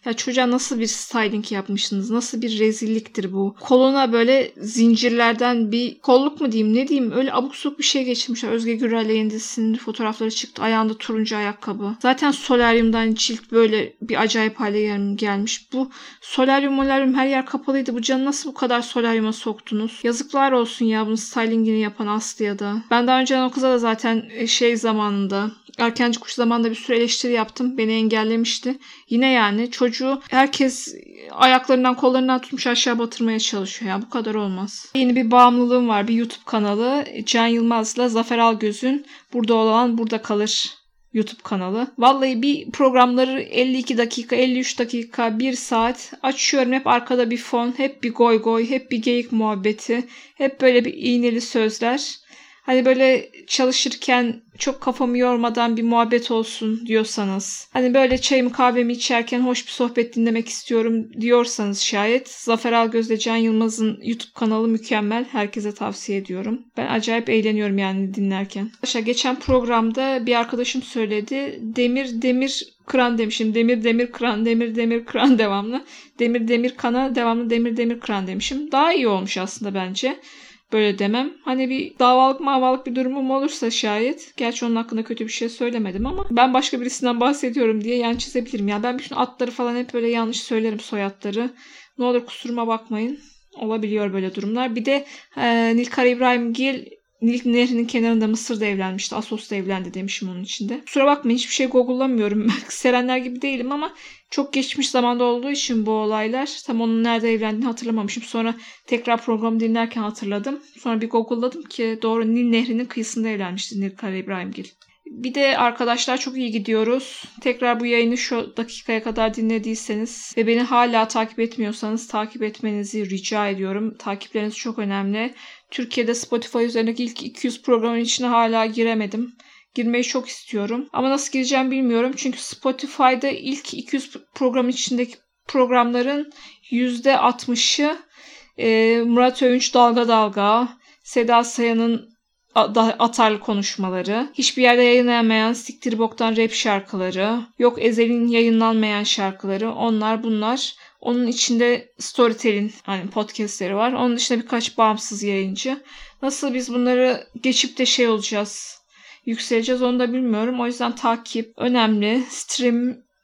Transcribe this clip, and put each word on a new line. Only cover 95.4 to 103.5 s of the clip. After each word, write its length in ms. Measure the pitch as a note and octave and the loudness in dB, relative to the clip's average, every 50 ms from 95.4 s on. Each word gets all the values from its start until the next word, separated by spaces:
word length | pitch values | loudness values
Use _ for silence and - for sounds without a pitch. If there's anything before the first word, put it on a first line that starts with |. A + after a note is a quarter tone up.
| A#3+ A#3+ A#3 A#3 A3+ A3+ A3+ | 0 2 2 4 4 4 2
Nilkara 320 | A#3 B3 A#3+ - - B3+ B3 | 2 0 0 0 2 4 4
İbrahimgil 760 | B3 A#3+ B3+ B3 B3 A#3+ A#3+ A#3 A#3 B3 C4 C4+ C4 - - - - _ _ _ _ _ | 4 4 2 2 2 2 0 -2 -2 -2 -2 -2 -2 -4 -8 -14 -20 _ _ _ _ _
Nil 180 | A3+ A3+ A#3+ B3 - | 0 0 0 2 0
Nehri'nin 400 | A#3+ A#3 A#3+ A#3+ B3 B3 A#3 A#3 | 2 4 4 4 2 2 0 0
kenarında 420 | A#3 - A#3+ A3+ A3+ A#3 A3 A3 | 0 0 0 2 4 4 2 2
Mısır'da 400 | G#3+ A3 A3 - - A#3+ G#3 G#3+ | 2 0 -2 -2 -6 -4 -2 -2
evlenmişti. 480 | G#3 G3+ G3 F#3+ F#3 F#3 G3 - - - | -2 -2 -2 -4 -4 -4 -6 -8 -6 -6
Assos'ta 420 | G#3+ G#3+ - A3 G#3+ - - G#3 | -6 -6 -6 -8 -10 -8 -6 -6
evlendi 380 | G3 F#3 F#3 G3 F#3 F#3 F3 E3+ | -6 -4 -4 -4 -4 -6 -8 -8
demişim 340 | F#3 F#3 G3 - - G3+ F#3 | -8 -8 -8 -8 -8 -8 -8
onun 140 | F3+ F3+ | -8 -10
içinde. 380 | F#3 - - - G#3 G3+ A3+ D4 - | -10 -10 -8 -8 -6 -6 -6 -8 -10
Kusura 200 | - - C#4+ C4+ | -4 0 2 4
bakmayın 320 | C#4+ C#4+ C#4+ - A3+ A#3 B3 | 4 4 2 2 0 0 0
hiçbir 160 | - - - | 0 -4 -2
şey 120 | - C4+ | -2 -2
google'lamıyorum. 840 | B3+ C4 B3+ B3 B3 B3+ B3+ C4 C4+ B3+ A3+ G#3+ G#3 G#3 G#3+ G3+ A#3 - - | 2 2 2 2 2 0 -2 0 0 0 0 0 0 0 0 0 0 0 -2
<laughs> 100 | - - | -6 -10
Serenler 480 | - - - B3+ B3 B3 B3 B3+ B3+ | -12 -2 0 2 2 2 0 0 -2
gibi 260 | B3+ B3 B3+ B3 B3 | -2 -4 -6 -8 -6
değilim 300 | C#4 C#4 | -4 -4